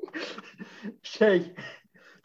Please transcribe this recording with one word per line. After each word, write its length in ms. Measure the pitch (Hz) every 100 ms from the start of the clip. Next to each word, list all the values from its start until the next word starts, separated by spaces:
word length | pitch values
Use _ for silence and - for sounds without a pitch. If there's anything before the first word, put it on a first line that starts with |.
| - 320 -
<laughs> 720 | - - - - - 208 -
şey, 520 | - - 220 185 175 - - - _ _ _ _